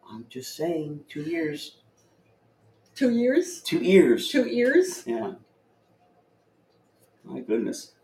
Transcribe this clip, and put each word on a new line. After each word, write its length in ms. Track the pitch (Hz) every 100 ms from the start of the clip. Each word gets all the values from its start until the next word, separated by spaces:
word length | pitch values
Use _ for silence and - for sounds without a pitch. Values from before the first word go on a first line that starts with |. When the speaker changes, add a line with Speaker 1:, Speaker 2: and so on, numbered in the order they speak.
| -
Speaker 1:
I'm 180 | 110 117
just 260 | 127 127
saying, 460 | - 160 165 151 147 -
two 140 | 151
years. 560 | 151 165 156 147 - _ _ _ _ _ _ _ _ _ _ _ _
Speaker 2:
Two 160 | - 262
years? 520 | 233 240 294 359 -
Speaker 1:
Two 180 | - 165
ears. 460 | 175 190 139 113 -
Speaker 2:
Two 180 | 254 240
ears? 580 | 240 247 330 370 - -
Speaker 1:
Yeah. 260 | 233 196 - _ _ _ _ _ _ _ _ _ _ _ _ _ _ _ _ _ _
My 160 | - -
goodness. 520 | - 220 214 - - _